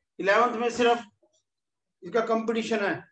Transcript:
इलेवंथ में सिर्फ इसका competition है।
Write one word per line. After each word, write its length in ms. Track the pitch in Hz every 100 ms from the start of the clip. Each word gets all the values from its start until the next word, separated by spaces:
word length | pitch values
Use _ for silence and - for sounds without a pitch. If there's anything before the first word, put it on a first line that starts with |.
| _ -
इलेवंथ 400 | 180 208 240 220
में 100 | 240 226
सिर्फ 280 | 240 233 - _ _ _ _ _ _ _ _ _
इसका 220 | 175 226 220
competition 580 | 220 220 226 - 226 196
है। 100 | 151 -